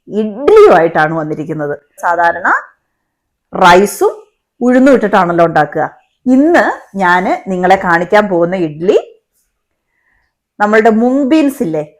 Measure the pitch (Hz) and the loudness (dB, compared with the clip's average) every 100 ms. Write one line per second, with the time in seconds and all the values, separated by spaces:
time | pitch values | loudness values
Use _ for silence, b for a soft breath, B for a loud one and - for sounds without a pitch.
0 | - 208 214 202 294 427 403 180 165 165 | -10 -6 -6 -4 2 6 6 4 2 0
1 | 156 165 151 151 147 156 147 - _ - | -2 -4 -6 -8 -10 -8 -8 -10 _ -8
2 | 185 170 170 170 220 539 - _ _ _ | -4 0 0 0 -2 -4 -6 _ _ _
3 | _ _ _ _ _ - 180 180 202 - | _ _ _ _ _ 0 4 4 2 -2
4 | 381 - _ _ _ - 247 254 269 247 | -4 -4 _ _ _ -6 0 2 4 2
5 | 208 208 175 170 165 156 151 160 139 - | 2 0 0 0 0 0 -2 -4 -6 -10
6 | _ _ 254 262 311 320 370 - - 196 | _ _ 0 2 2 2 0 -6 -12 -4
7 | 180 180 208 359 196 185 185 190 185 170 | 0 0 0 -6 -6 -4 0 0 2 -2
8 | 170 208 208 175 175 190 160 151 180 330 | 0 0 0 -2 -2 -2 -6 -4 -2 -2
9 | - _ _ _ _ _ _ _ _ _ | -2 _ _ _ _ _ _ _ _ _
10 | _ _ _ _ _ - 208 220 226 220 | _ _ _ _ _ -6 0 2 2 2
11 | 240 277 262 311 285 - 185 156 151 _ | 0 0 0 0 0 -4 -6 -6 -8 _